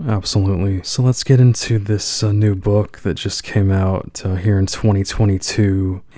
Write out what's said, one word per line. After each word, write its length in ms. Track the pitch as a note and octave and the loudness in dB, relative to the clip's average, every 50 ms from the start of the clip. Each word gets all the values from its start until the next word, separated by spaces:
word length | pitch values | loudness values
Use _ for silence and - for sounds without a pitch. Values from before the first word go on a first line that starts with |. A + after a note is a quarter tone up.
| D#3+ | -6
absolutely. 760 | C3 A2 G2+ - - - G#2 F#2+ G2+ G2 E2+ F#2 G2 G2 F#2 - | -4 -4 -4 -4 -2 0 0 0 0 0 -2 -2 -2 -2 -4 -6
So 180 | - - - | -6 -4 0
let's 220 | B2+ B2+ B2+ - - | 0 0 0 0 2
get 160 | - C3+ B2 | 2 4 6
into 400 | B2+ B2 A#2 - - - A#2 G#2+ | 6 6 4 2 -2 -2 -2 -2
this, 420 | G2+ A2 G#2+ G2+ - - - - | 0 -2 -4 -2 -4 -6 -4 -2
uh, 100 | G#2+ G#2 | -2 0
new 220 | G#2 G#2 G#2+ G#2 G2 | 2 2 2 2 0
book 460 | F#2+ G2 G#2+ G2+ G#2+ G2+ - - - | 0 0 2 2 2 0 -2 -6 -6
that 160 | - G2 D#2+ | -4 -4 -4
just 280 | - - G2+ - - - | -4 -4 -6 -6 -8 -8
came 280 | - - G#2+ G2 G2 | -4 0 0 2 2
out, 500 | F#2+ F#2+ F#2+ F#2+ F#2+ - - - - - - | 2 2 2 0 0 -2 -6 -8 -12 -8 -6
uh, 120 | G2 F#2 | -4 -4
here 240 | F2 F2 G#2+ G2+ G2 | 0 0 2 2 2
in 80 | F#2+ | 0
twenty 360 | - - - - A2 G2+ G2 G2 | 0 -2 0 2 2 2 2 0
twenty-two. 1000 | - - - A2 G2+ F#2+ F#2 - - - - G#2 G2 F#2+ F#2+ F#2+ F#2 F#2 F#2+ - - - | -2 0 0 2 2 2 0 -2 -4 0 0 2 2 2 0 0 -2 -4 -6 -10 -14 -10